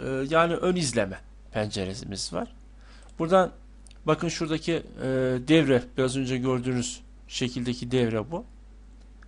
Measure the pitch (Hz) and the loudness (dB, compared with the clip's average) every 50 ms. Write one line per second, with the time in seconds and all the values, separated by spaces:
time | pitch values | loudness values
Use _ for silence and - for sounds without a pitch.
0 | 131 131 135 131 135 139 160 165 170 170 170 - 170 185 180 180 156 123 113 113 | -6 -4 -4 -2 -2 2 4 4 4 4 2 0 0 0 0 0 0 -2 0 0
1 | 101 95 95 - - - - - - - - 113 107 104 - 104 92 92 98 - | 0 -2 -4 -10 -14 -18 -20 -20 -14 -8 -4 -4 -4 -2 -2 -4 -4 -4 -6 -8
2 | - - 101 92 - - - - 233 233 - - - - - - - - - - | -10 -10 -8 -8 -8 -6 -6 -6 -6 -8 -10 -18 -20 -20 -20 -20 -20 -20 -20 -20
3 | - - - - 165 165 190 190 180 165 - - - - - - - - - - | -20 -12 -6 -4 0 4 4 4 4 2 -2 -10 -20 -20 -20 -20 -20 -20 -20 -4
4 | - 156 156 156 175 165 - - 170 156 160 151 - 170 165 - - - - 117 | 0 0 0 2 0 -4 -4 -4 -4 -2 -4 -2 -2 -2 -2 -2 -4 -8 -10 -6
5 | 123 131 131 131 131 127 127 127 123 143 160 165 147 135 131 120 123 - - 139 | -4 -2 0 0 0 0 0 0 2 6 6 6 6 6 4 4 2 0 -2 0
6 | 131 127 123 135 131 123 131 123 123 131 127 123 120 131 127 123 120 - - - | 0 0 0 -2 -2 -2 -2 -2 0 0 0 0 0 -2 -2 -2 -2 -4 -6 -12
7 | - - - - - - - - 135 123 - 131 120 123 120 - 127 120 127 127 | -16 -20 -20 -20 -18 -10 -6 -4 -2 -2 -2 -2 -4 -4 -4 -4 -4 0 2 2
8 | 120 113 110 110 107 139 165 190 240 - - - - - - - - - - - | 2 2 2 0 -2 -4 -6 -10 -10 -12 -18 -20 -20 -20 -20 -20 -20 -20 -20 -20
9 | - - - - - | -20 -20 -20 -20 -20